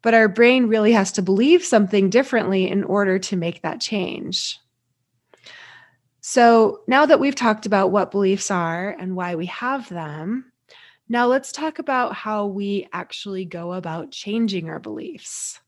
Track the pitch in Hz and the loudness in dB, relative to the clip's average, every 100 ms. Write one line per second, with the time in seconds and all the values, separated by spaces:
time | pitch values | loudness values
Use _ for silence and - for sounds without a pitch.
0 | 233 226 220 214 240 254 233 220 214 233 | 4 4 4 4 4 6 2 4 4 4
1 | 190 - 185 196 262 349 - 226 190 208 | 2 -2 0 2 6 4 4 2 4 2
2 | 190 233 269 233 - 190 185 196 - 202 | 4 2 2 -2 0 0 0 -2 0 0
3 | 196 185 190 185 170 175 160 233 - 208 | 2 0 -2 -4 -4 -6 -8 -8 -6 -4
4 | 180 - - 190 - - _ _ _ _ | -4 -8 -8 -6 -6 -10 _ _ _ _
5 | _ _ _ _ - - - - _ _ | _ _ _ _ -20 -20 -20 -20 _ _
6 | _ _ - 254 233 233 214 - - 262 | _ _ -2 4 6 6 4 0 2 4
7 | 294 320 277 - 240 214 214 196 185 202 | 6 4 4 0 0 0 0 2 2 0
8 | - 202 196 196 - 185 165 165 190 - | 0 0 0 0 -2 -2 -2 -4 -6 -8
9 | 185 185 175 170 180 - 240 269 226 175 | -8 -6 -6 -6 -8 -8 -6 -6 -8 -10
10 | 156 151 165 247 254 _ _ _ - _ | -10 -10 -8 -8 -10 _ _ _ -20 _
11 | _ 240 247 262 277 - 311 311 320 254 | _ 0 2 0 -2 -8 -8 -6 -4 -2
12 | 247 202 214 214 208 196 202 202 - 175 | -2 -6 -6 -4 -4 -4 -4 -4 -6 -12
13 | - - 208 190 180 170 175 185 165 160 | -12 -14 -10 -10 -10 -10 -10 -10 -8 -10
14 | - - - 226 226 190 160 160 - - | -12 -14 -6 -2 -2 -2 -6 -10 -10 -12
15 | - 311 - - - - | -12 -14 -16 -12 -12 -14